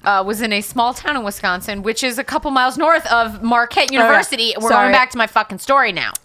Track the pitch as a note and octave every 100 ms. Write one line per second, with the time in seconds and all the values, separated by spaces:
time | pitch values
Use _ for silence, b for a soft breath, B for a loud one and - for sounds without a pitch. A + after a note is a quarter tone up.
0 | - G3+ F#3+ G#3+ A3+ G3+ G#3 B3 A#3 B3+
1 | - C#4+ G#3 - G3+ F3+ F#3 G3+ F#3+ F3+
2 | C4 A#3 C4+ D4+ D4+ C4+ B3+ B3 D#4+ E4
3 | A3 A#3 A3+ G#3 A3+ A#3+ A#3+ - C#4 C4+
4 | A3+ G#3+ - B3+ A#3 G#3 A3+ G#3+ G3+ C4
5 | B3+ B3 A3 A3+ G#3+ F#3+ - C#4 A#3+ E3+
6 | A#2 -